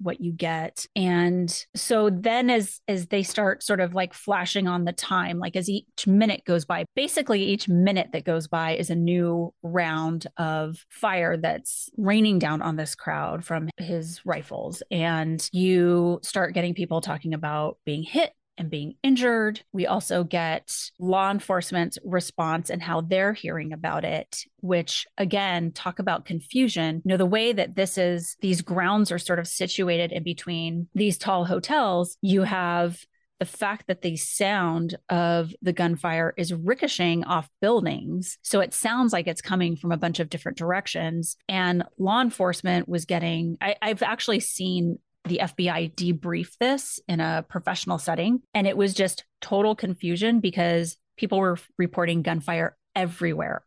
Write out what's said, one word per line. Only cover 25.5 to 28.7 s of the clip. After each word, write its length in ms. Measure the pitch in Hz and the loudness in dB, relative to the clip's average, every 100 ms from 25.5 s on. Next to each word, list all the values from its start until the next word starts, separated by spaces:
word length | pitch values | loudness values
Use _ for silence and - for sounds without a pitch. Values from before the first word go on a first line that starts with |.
| 175 165 | 0 -2
talk 260 | - 180 175 | -4 -6 -4
about 280 | 190 165 - | -2 -2 -4
confusion. 760 | 165 - 254 254 180 160 160 190 | -8 -2 2 2 2 0 0 2
You 40 | |
know, 40 | 185 | 2
the 100 | 180 | 4
way 280 | 220 233 | 4 2
that 240 | 208 180 180 | 2 0 0
this 200 | 190 - | 0 2
is, 380 | 180 175 170 - | 2 0 -4 -2
these 200 | 190 175 | 0 0
grounds 520 | 170 | 0